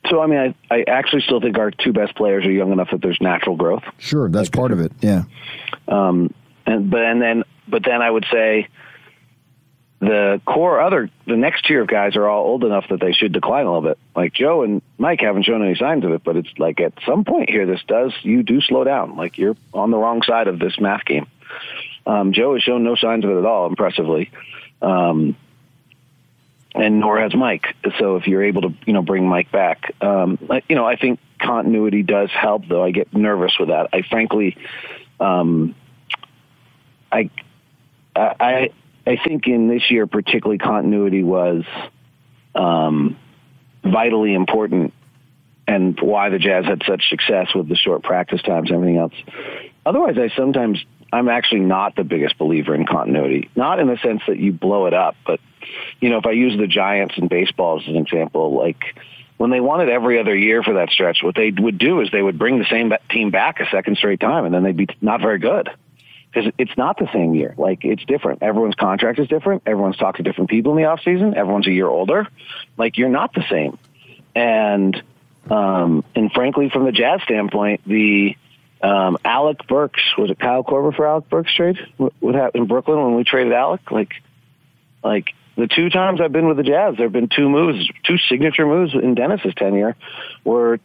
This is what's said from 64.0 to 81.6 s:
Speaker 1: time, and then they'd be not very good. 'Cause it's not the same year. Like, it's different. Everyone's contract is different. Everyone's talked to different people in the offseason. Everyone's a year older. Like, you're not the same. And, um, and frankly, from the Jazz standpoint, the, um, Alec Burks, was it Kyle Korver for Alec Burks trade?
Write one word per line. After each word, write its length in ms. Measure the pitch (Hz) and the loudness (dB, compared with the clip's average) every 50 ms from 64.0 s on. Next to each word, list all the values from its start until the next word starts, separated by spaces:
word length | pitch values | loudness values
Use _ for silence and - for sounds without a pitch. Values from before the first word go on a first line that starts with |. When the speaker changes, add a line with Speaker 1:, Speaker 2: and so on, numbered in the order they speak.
| - 104 98 90 | 0 0 0 0
Speaker 1:
time, 260 | - 107 143 165 117 | 0 0 0 0 0
and 80 | 85 87 | 0 0
then 100 | 90 92 | 2 2
they'd 140 | 98 92 | 0 2
be 100 | 82 98 87 - _ | 0 -2 -2 -2 _
not 200 | - 107 107 - | -2 0 0 2
very 160 | - 110 107 95 | 0 0 0 0
good. 300 | - 117 180 208 - - - _ _ _ _ _ - - - - - _ - | 0 0 0 0 -2 -6 -10 _ _ _ _ _ -20 -20 -20 -20 -20 _ -4
'Cause 120 | 123 104 110 - | -2 -2 -2 -2
it's 180 | - 131 - - | -2 -4 -4 -2
not 200 | - 127 156 196 | -2 0 0 0
the 100 | - 202 - - | -2 -4 -2 0
same 200 | 107 87 82 80 | 0 0 2 2
year. 200 | 78 71 - - | 0 -2 -4 -4
Like, 280 | - 73 95 92 - - | -2 -2 -2 -2 -2 -2
it's 180 | - 107 98 - | -2 -2 -2 -2
different. 400 | - 135 147 - - 69 - - | -2 -4 -2 0 -4 -4 -2 -2
Everyone's 320 | 104 104 107 113 107 98 | -2 0 0 0 0 0
contract 440 | - 101 95 95 98 - 113 120 - | -2 -2 -2 0 0 0 -2 0 -2
is 80 | 147 135 | -2 0
different. 340 | 156 156 - 196 196 185 _ | -2 -2 0 0 -2 -2 _
Everyone's 300 | 117 110 98 101 95 95 | -2 -2 0 0 -2 0
talked 220 | - - 95 95 | 0 -2 -2 -2
to 60 | - 87 | -2 -4
different 260 | 95 95 - - - | -4 -2 -2 -2 0
people 240 | 110 113 110 139 147 | 0 0 2 2 2
in 60 | 160 160 | 2 2
the 60 | 156 | 2
offseason. 440 | 160 160 - 175 180 180 196 214 202 | 0 0 0 0 2 2 2 0 0
Everyone's 320 | - 101 92 101 101 101 | 0 0 0 0 0 0
a 40 | 98 | 0
year 160 | 92 92 95 | 0 2 2
older. 400 | 80 64 82 92 95 147 202 214 208 - - - - - - - _ _ | 2 2 0 0 2 0 0 0 -4 -10 -20 -20 -18 -16 -18 -18 _ _
Like, 200 | - 117 117 - | -4 -4 -4 0
you're 100 | - 123 131 | 0 0 2
not 240 | 123 143 202 262 - | 2 0 0 -2 -4
the 120 | - 160 - | -4 -4 -2
same. 280 | 101 82 76 71 64 - _ _ _ _ - - - - - _ _ | -2 -2 -2 -2 -6 -10 _ _ _ _ -20 -20 -20 -20 -20 _ _
And, 640 | 113 120 117 113 110 107 104 104 101 98 95 95 - - - _ _ _ _ _ _ _ - | 0 2 2 2 2 2 2 2 2 2 0 0 -2 -8 -14 _ _ _ _ _ _ _ -2
um, 540 | 110 107 101 98 95 92 87 85 82 76 71 - - | 0 0 2 2 0 0 2 2 0 0 -2 -2 -2
and 180 | 117 110 104 - | -2 -2 0 0
frankly, 360 | 123 123 135 131 143 143 135 | 0 0 0 0 0 -2 0
from 140 | - 135 135 | 0 0 0
the 80 | 131 | 2
Jazz 300 | 117 113 120 127 170 190 - | 2 2 2 2 2 0 0
standpoint, 580 | - 117 107 101 98 - 104 104 104 104 - _ | -2 -2 -2 -2 -2 -2 -2 0 0 -2 -2 _
the, 480 | 98 104 110 107 107 101 101 101 98 - _ _ _ - _ _ _ _ _ | -2 0 2 2 2 2 2 2 0 -2 _ _ _ -20 _ _ _ _ _
um, 360 | - 98 101 98 95 92 87 - _ | -2 0 2 2 2 0 0 -2 _
Alec 420 | 104 117 131 143 151 151 139 - | -2 0 2 0 0 -2 -4 -4
Burks, 340 | - 123 143 147 139 - - - - - | -2 0 0 0 0 -2 -2 -2 -2 0
was 120 | - 107 98 | 0 -2 -2
it 80 | 92 | -2
Kyle 260 | _ - 139 123 131 127 | _ 0 0 0 0 0
Korver 300 | - 139 135 139 151 143 | 0 0 0 0 0 0
for 140 | - 151 | 0 0
Alec 220 | 151 151 156 151 _ | 0 0 -2 -2 _
Burks 240 | - 160 165 - - | -4 -2 -2 -2 -2
trade? 220 | - | 0